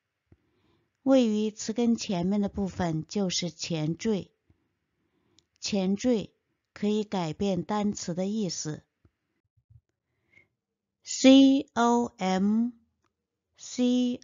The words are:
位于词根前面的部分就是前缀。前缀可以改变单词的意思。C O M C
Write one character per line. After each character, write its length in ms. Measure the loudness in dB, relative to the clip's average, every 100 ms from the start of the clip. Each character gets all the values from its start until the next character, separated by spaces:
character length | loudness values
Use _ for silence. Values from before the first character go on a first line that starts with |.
| _ _ _ _ _ _ _ _ _ _
位 240 | 2 4 4
于 220 | 0 -4
词 240 | -6 -8
根 200 | -2 0
前 300 | 0 -2 -2
面 160 | -2 -2
的 80 | -2
部 200 | -4 -6
分 380 | -4 -4 -4 -6
就 220 | -4 -2
是 220 | -2 -4
前 480 | -8 -8 -4 -4 -4
缀。 320 | -4 -4 -6 _ _ _ _ _ _ _ _ _ _ _ _ _
前 340 | -6 -2 -2
缀 380 | 0 0 -2 -4 _ _ _ _ -6
可 60 | -2
以 160 | -2
改 280 | -2 -4 -4
变 300 | -2 -2 -2
单 300 | -2 -2 -2
词 200 | -4 -6
的 140 | -6 -4
意 220 | -4 -4
思。 340 | -6 -8 -10 -14 _ _ _ _ _ _ _ _ -20 _ _ _ _ _ _ _ _ _ _ _ _
C 640 | -12 4 8 10 8 4 0
O 320 | 0 2 2 -2 -4
M 520 | -2 0 2 0 -2 -6 _ _ _ _ _ _ _ _
C 640 | -10 -2 0 2 0 -4